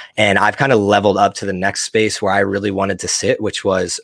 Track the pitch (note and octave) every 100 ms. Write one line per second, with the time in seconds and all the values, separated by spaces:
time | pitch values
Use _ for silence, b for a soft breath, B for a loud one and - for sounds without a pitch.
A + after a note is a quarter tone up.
0 | B - G#2+ G2 G#2 - C#3 A#2 G2+ G#2
1 | G2+ G2 G2 - G2 F#2 F#2+ - - A2+
2 | A2 - G2 G2 G2 G2 G2+ F#2+ G2 F#2+
3 | F2+ - G2+ C3 G#2 - G2+ F#2 F2+ -